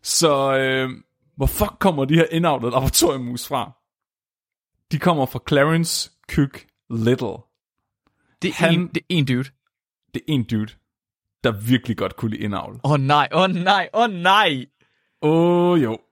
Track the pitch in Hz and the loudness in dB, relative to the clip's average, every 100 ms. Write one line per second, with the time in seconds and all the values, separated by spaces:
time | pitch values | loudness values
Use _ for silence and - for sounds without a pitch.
0 | - - 165 143 135 135 131 131 131 127 | -4 0 2 2 0 0 0 0 -4 -8
1 | _ _ _ - 135 - 214 - 196 151 | _ _ _ -4 -4 0 -4 0 0 0
2 | 135 165 160 165 170 135 117 123 135 - | 2 2 2 0 0 0 0 0 0 0
3 | 330 135 123 123 - 139 104 - _ _ | 0 -2 -6 -10 -6 -6 -6 -14 _ _
4 | _ _ _ _ _ _ _ _ _ 147 | _ _ _ _ _ _ _ _ _ -2
5 | 180 160 131 120 - 143 147 165 165 - | 0 0 -2 -4 0 2 4 2 0 -4
6 | - _ - - 139 - _ _ _ 117 | -8 _ -6 0 0 -2 _ _ _ -2
7 | 113 127 113 104 _ _ _ _ _ _ | 0 0 -2 -10 _ _ _ _ _ _
8 | _ _ _ _ 196 - 165 170 175 156 | _ _ _ _ -6 0 2 2 0 -6
9 | _ 180 135 123 131 _ _ _ _ _ | _ 0 2 -2 -4 _ _ _ _ _
10 | _ - - 147 110 110 107 - _ _ | _ -12 -2 -2 0 -4 -4 -10 _ _
11 | _ _ _ _ 123 104 110 127 - 110 | _ _ _ _ -4 -2 0 0 0 -4
12 | 95 - 117 107 107 98 - - 139 147 | -6 -4 -6 -4 -6 -6 -8 -6 -2 0
13 | 135 147 139 156 185 175 185 196 175 208 | 2 2 2 0 0 0 0 0 0 0
14 | 233 185 175 202 196 135 123 _ _ _ | 0 0 2 4 2 0 -8 _ _ _
15 | _ _ 151 165 170 175 175 175 120 113 | _ _ 0 2 4 4 4 2 2 -4
16 | _ | _